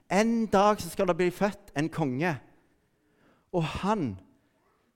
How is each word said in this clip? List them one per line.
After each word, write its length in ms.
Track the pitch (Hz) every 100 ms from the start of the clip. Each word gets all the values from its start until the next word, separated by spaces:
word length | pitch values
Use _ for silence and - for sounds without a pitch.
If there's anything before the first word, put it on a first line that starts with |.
| -
en 340 | 185 226 233 220
dag 320 | 196 208 208
så 80 | 170
skal 180 | - 190
det 100 | 170
bli 120 | 180
født 400 | 175 202 - - 139
en 120 | 156
konge, 440 | 156 151 127 175 135 - _ _ _ _ _ _ _ _ _ _
og 100 | 180
han 520 | 156 - 190 214 135 92 - _ _ _ _ _ _